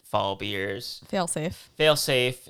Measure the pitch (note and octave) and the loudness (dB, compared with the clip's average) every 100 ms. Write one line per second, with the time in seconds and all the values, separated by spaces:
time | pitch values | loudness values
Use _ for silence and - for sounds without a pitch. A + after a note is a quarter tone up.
0 | - G#2+ G2+ G2 G2+ G2 G2+ G2 - - | -2 0 0 -2 -4 -4 -4 -4 -8 -12
1 | - G3+ E3+ D#3+ D#3+ - - - D3+ D3 | -6 -4 -2 -2 -4 -6 -14 2 4 4
2 | - C3 B2 B2+ | 2 2 2 -2